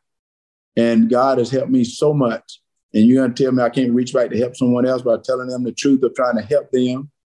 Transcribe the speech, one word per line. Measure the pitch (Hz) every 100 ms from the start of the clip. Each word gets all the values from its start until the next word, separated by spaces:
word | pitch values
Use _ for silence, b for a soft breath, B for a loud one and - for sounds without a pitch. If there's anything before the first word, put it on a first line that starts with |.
| _ _ _ _ _ _ _ -
And | 117 113 113
God | 123 135 127
has | 117
helped | 131 -
me | 127
so | 120 - 151
much. | 147 120 113 - - _ _ _
And | 104 113
you're | 131
gonna | 127
tell | 117 131
me | 127
I | 120
can't | 135 127
reach | 123 123
back | 135 110
to | 110
help | 123 -
someone | 127 123 127
else | 127
by | 123 110
telling | - 127 127
them | 127
the | 123
truth | - 139 135
of | -
trying | - 123 117
to |
help | 104 143 -
them? | 127 127 131 143 _ _